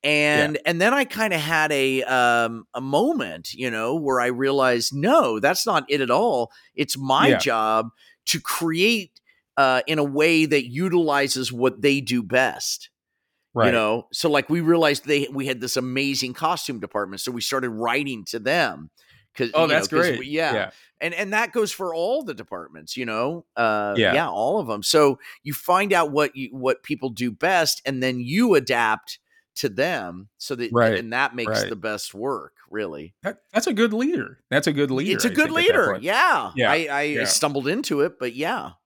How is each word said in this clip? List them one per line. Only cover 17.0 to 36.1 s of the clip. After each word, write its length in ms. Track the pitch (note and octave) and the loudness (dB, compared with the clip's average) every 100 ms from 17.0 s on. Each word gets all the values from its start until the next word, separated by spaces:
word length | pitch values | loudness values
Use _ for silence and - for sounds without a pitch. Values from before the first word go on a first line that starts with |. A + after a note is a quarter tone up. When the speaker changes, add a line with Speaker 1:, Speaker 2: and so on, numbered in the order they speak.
| G2 G2 | -6 -6
Speaker 2:
so 100 | - | -8
we 80 | A#2+ | -6
started 300 | - C3+ B2+ | -4 -2 -4
writing 540 | A2 A#2 B2+ C#3+ A#2 F#2+ | -2 0 0 -2 -8 -8
to 120 | A#2+ | -6
them. 520 | G#2+ E3+ C3+ D2+ D#2 _ _ _ _ | -2 0 0 -4 -16 _ _ _ _
'Cause, 160 | - A#2+ | -6 -2
Speaker 1:
Oh, 80 | D#3 | 2
Speaker 2:
you 60 | D#3+ | 2
know, 60 | |
Speaker 1:
that's 140 | D3+ G2 | 2 2
Speaker 2:
'cause 200 | D#3 F3 | 2 2
Speaker 1:
great. 100 | B2+ | 0
Speaker 2:
we, 60 | C3 | -4
yeah. 260 | D3+ D#3+ | -2 0
Speaker 1:
Yeah. 160 | A2+ G2 - _ _ | 0 -4 -8 _ _
Speaker 2:
And, 140 | E3 | -6
and 180 | E3+ G3+ | -4 -2
that 180 | G#3+ A3+ | -2 -2
goes 180 | A#3+ G#3+ | -2 -2
for 220 | - F#3 | -2 -6
all 280 | E3 F3 C4+ | -2 -2 -2
the 100 | B3 | -4
departments, 640 | B2 A2+ F#2 D#2+ D#2 D#2 - | -12 -10 -12 -12 -18 -14 -8
you 80 | A#2+ | -4
know? 380 | A2 B2+ E3+ - - | -2 -2 -4 -10 0
Uh, 380 | A#2 G#2+ G#2 G2+ | 2 2 0 2
Speaker 1:
Yeah. 160 | G#2 | 4
Speaker 2:
yeah, 140 | C3+ E3 | 4 0
all 300 | F#2 A#2 G#3 | -2 -2 -2
of 80 | C3+ | -2
'em. 120 | G#2 | -4
So 360 | - D#3 C#3+ B2+ - - | 2 6 4 2 -10 -16
you 100 | D3 | -12
find 380 | C#3+ - F#3 G3+ | -10 0 0 2
out 180 | F#3 D#3 | 2 2
what 240 | C#3+ D3 C3+ | 0 0 -2
you, 120 | B2+ | -12
what 300 | C3 B2+ - | -4 -2 -2
people 280 | - D3 C3 | -4 -6 -6
do 200 | A2 B2 | -4 -6
best, 520 | G#2 E3+ F#3 D#3+ - - | -2 0 2 2 -2 -4
and 160 | C3 | -2
then 160 | C3 B2 | -2 -2
you 340 | B2 F3 A#3+ | -4 0 4
adapt 640 | E3+ B2 A#2+ A2+ G#2+ - - _ _ _ - | 4 4 0 2 0 -6 -18 _ _ _ -6
to 120 | C3+ | -6
them, 580 | G2 D3+ D#3 F#2 F2 G2+ _ | -2 -2 -2 -6 -12 -18 _
so 160 | - B2+ | -10 -8
that, 140 | A#2+ | -2
Speaker 1:
Right, 260 | A#2 A2+ G2 | 2 4 2
Speaker 2:
and 140 | A2+ | -2
that 220 | A#2+ C#3 | -2 -2
makes 140 | B2 A2+ A2 | -2 -2 -2
Speaker 1:
right. 60 | G2+ | -2
Speaker 2:
the 60 | G#2+ | -6
best 380 | G#2+ G#2 - | -6 -8 -10
work, 400 | G2 B2 A#2+ D2 _ _ | -8 -6 -6 -8 _ _
really. 440 | G#2+ G2 D2 D#2+ _ | -8 -6 -8 -14 _
Speaker 1:
That, 160 | G3 - _ | -12 -12 _
that's 140 | G#3+ F#4 | -2 0
a 60 | |
good 180 | G#3 A#3 | 0 0
leader. 460 | G#3+ C4+ E4+ A2 - _ | 2 -2 -2 -6 -12 _
That's 160 | C3+ E3 | 0 0
a 60 | |
good 180 | D3 C#3+ | 0 0
leader, 220 | C3 F3 | 0 -2
Speaker 2:
It's 100 | - | 0
a 40 | A#3+ | 0
Speaker 1:
I 40 | |
Speaker 2:
good 120 | G3 D#4 | 0 0
Speaker 1:
think, 20 | |
at 60 | |
that 180 | D#4+ F4+ | 2 2
Speaker 2:
leader. 140 | A#4+ G#3+ | 4 2
Speaker 1:
point. 100 | F#2+ | 0
Speaker 2:
Yeah. 500 | D3 | -2